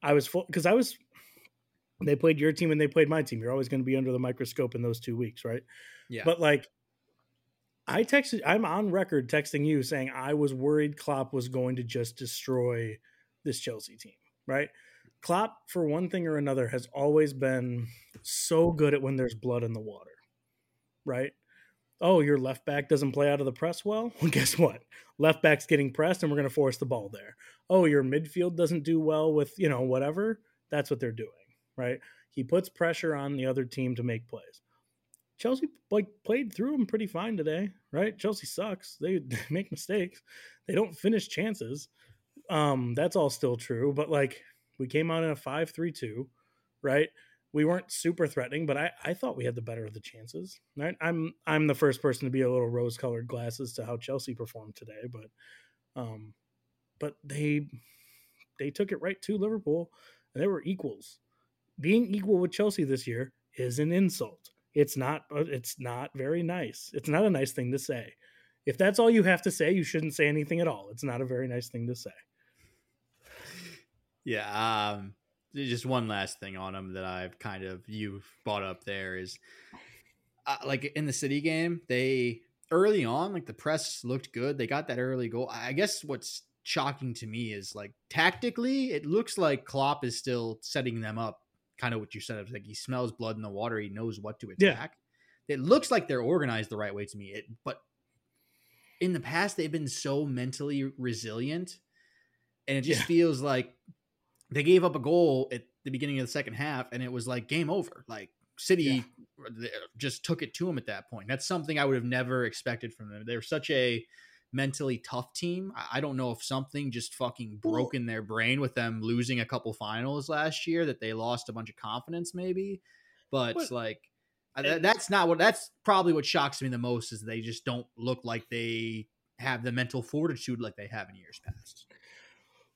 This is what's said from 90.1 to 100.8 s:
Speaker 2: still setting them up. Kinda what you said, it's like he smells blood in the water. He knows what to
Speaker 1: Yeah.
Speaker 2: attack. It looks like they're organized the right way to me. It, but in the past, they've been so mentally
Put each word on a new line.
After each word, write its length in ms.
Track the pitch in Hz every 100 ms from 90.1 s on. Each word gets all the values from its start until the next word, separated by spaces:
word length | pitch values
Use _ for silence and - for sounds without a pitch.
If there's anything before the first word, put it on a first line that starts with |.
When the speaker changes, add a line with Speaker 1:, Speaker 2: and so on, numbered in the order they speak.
| -
Speaker 2:
still 400 | 131 120 113 110
setting 380 | - 143 127 113
them 180 | 107 110
up. 220 | 110 - _ _ _ -
Kinda 200 | 123 113
what 160 | 107
you 60 | 101
said, 180 | - 107
it's 140 | 101
like 120 | 113
he 100 | 104
smells 360 | 104 - 127 120
blood 220 | 110 113
in 80 | 110
the 80 | 107
water. 280 | 98 117 110
He 100 | 104
knows 320 | 104 117 101
what 180 | 104 -
to 120 | 104 92
Speaker 1:
Yeah. 120 | 190
Speaker 2:
attack. 260 | 117 156 _ _ _ _ _ -
It 100 | 135
looks 320 | 151 262 -
like 160 | 233 170
they're 140 | 127
organized 480 | 117 170 135 110 104
the 60 | 107
right 180 | 104
way 120 | 101 101
to 100 | 101
me. 140 | 98
It, 140 | 107 - 113
but 180 | - - _ _ _ _ _ _ _ _ _ _ _ -
in 120 | 185
the 80 | 165
past, 360 | 123 165 202 -
they've 160 | 156
been 160 | 160 139
so 360 | - 143 143
mentally 600 | 147 123 131 127 147 139